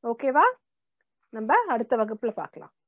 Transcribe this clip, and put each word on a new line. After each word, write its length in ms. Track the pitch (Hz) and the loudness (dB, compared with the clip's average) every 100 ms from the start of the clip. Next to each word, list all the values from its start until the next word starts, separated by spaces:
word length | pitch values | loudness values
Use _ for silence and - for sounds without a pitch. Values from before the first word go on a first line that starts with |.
ஓகேவா? 500 | 233 233 269 277 427 508 _ _ _ _ _ _ _ | -6 -4 0 4 4 2 _ _ _ _ _ _ _
நம்ம 240 | 220 220 392 | -10 2 2
அடுத்த 360 | 427 240 233 233 | 2 -2 0 0
வகுப்புல 340 | 214 220 233 | -2 -4 -6
பார்க்கலாம். 440 | 196 160 - - _ | -6 -12 -14 -20 _